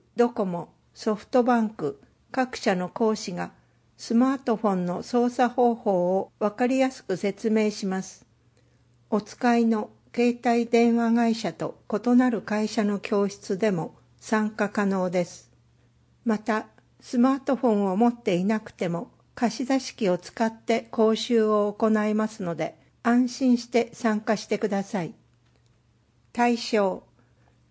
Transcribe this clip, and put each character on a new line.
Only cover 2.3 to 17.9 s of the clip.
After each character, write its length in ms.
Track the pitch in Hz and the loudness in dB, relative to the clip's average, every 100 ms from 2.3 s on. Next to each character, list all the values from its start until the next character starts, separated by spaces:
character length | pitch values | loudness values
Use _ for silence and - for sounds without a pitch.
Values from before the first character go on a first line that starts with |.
各 260 | - 254 - | -4 -4 -2
社 200 | 220 185 | -2 -2
の 120 | 180 | -4
講 260 | - 226 | -2 -2
師 180 | 214 - | -2 -6
が 200 | 175 175 - _ _ _ - | -8 -8 -12 _ _ _ -14
ス 160 | - | -2
マ 200 | 226 254 | 2 2
ー 40 | 269 | 0
ト 180 | - 214 | -2 0
フ 120 | 214 | 0
ォ 60 | |
ン 120 | 185 180 | 0 -2
の 160 | - | -6
操 280 | - 247 240 | -2 0 0
作 220 | 247 240 | 2 0
方 220 | 240 240 | 2 2
法 440 | 233 214 185 175 190 | 2 0 2 2 0
を 140 | - - | -2 -4
わ 120 | 208 | -4
か 140 | 208 247 | 0 0
り 120 | 262 | 2
や 120 | 262 | 0
す 140 | - | -2
く 120 | - 180 | -6 -4
説 340 | 202 196 220 | -4 -2 0
明 200 | 220 214 | 2 0
し 160 | 208 196 | -2 -4
ま 160 | 190 | -6
す。 240 | 190 - _ _ _ _ _ _ _ _ _ | -8 -14 _ _ _ _ _ _ _ _ _
お 120 | 208 | -4
使 380 | 208 - 247 233 | -4 -2 2 4
い 60 | |
の 260 | 226 220 - _ _ | 2 0 -4 _ _
携 240 | - 240 240 | 0 0 0
帯 220 | 247 240 233 | 0 0 2
電 300 | 233 233 233 | 4 4 4
話 160 | 233 | 2
会 220 | 233 226 | 2 2
社 180 | 220 185 | 0 -4
と 280 | - 156 - - | -6 -8 -10 -6
異 200 | 208 240 | -4 2
な 200 | 247 254 | 4 4
る 120 | 220 | 0
会 260 | - 214 214 | -2 -2 -2
社 160 | - | 0
の 160 | 208 202 | -2 -2
教 280 | - 208 202 | -2 0 0
室 300 | - - 190 | -4 -6 -2
で 140 | 220 | 0
も 220 | 175 156 - _ _ | -2 -4 -10 _ _
参 300 | - 214 214 | -4 -2 0
加 180 | 214 202 | -2 -4
可 180 | 214 202 | 0 0
能 240 | 190 180 | 0 0
で 140 | 180 | -2
す。 260 | 175 - - _ _ _ _ _ _ _ | -2 -8 -20 _ _ _ _ _ _ _
ま 140 | 233 208 | -4 -2
た、 300 | - 214 - _ _ _ | -2 -4 -6 _ _ _
ス 180 | - 254 | -6 2
マ 180 | 254 269 | 2 2
ー 40 | |
ト 140 | - | -2
フ 140 | 233 247 | 0 2
ォ 20 | |
ン 160 | 208 196 | 2 2